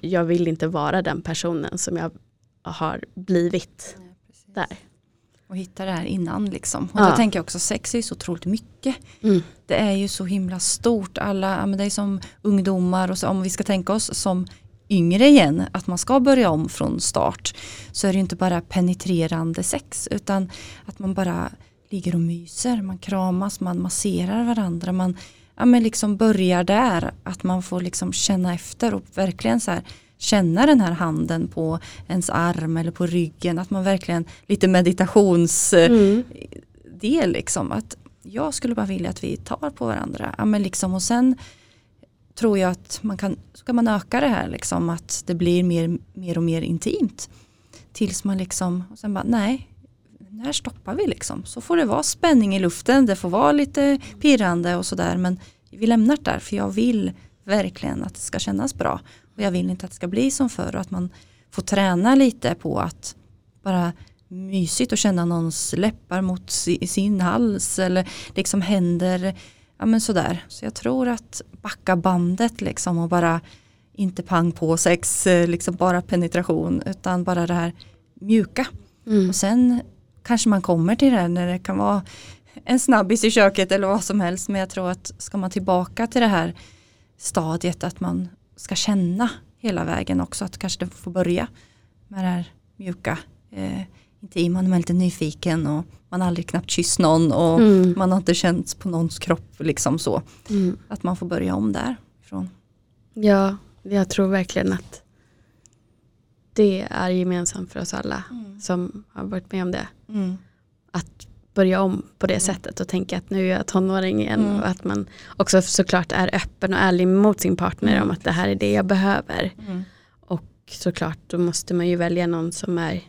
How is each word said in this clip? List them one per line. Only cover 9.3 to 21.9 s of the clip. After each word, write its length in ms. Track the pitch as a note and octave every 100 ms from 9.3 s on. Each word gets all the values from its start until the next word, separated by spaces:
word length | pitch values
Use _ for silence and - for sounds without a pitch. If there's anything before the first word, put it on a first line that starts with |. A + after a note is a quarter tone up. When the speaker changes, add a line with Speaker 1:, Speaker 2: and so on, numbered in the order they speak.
| F#3 - - -
Speaker 2:
Det 100 | -
är 160 | G#3+
ju 160 | G3 G3
så 180 | - F#3
himla 340 | G3 F#3 F3+
stort. 580 | - - A#3 A3+ F#3 -
Alla, 400 | G#3 G3 F#3+ F#3+
ja, 80 | G3+
men 120 | G3
det 60 | G3+
är 40 |
som 320 | G3+ G3+ F#3+ - -
ungdomar 680 | G#3 G3 F#3+ F#3 F3+ F#3 F#3
och 60 | F#3
så, 100 | -
om 140 | F#3+
vi 80 | F#3
ska 140 | -
tänka 300 | G3+ G3 F3
oss 200 | G#3+ -
som 340 | - G3 F3+ F3+ - - _ _
yngre 360 | F#3+ E3+ F#3+ C4+
igen, 360 | C#4+ D#3 E3 F#3
att 160 | F#3+ -
man 100 | F3
ska 220 | - C4
börja 300 | C4 C4 G3+
om 200 | D#3 D#3+
från 300 | - - -
start, 560 | - - - - - - - - -
så 160 | - G3+
är 40 |
det 40 | F#3+
ju 20 |
inte 140 | F#3 F3
bara 260 | F#3 E3+
penetrerande 1040 | - F#3 F3+ F3+ F#3 F3 D#3+ E3 E3 E3+
sex, 440 | F3+ C#4+ - - -
utan 400 | G#3 - G3 F#3 - - - -
att 140 | -
man 140 | F#3+
bara 380 | F#3+ F3+ E3+ - - - _
ligger 260 | _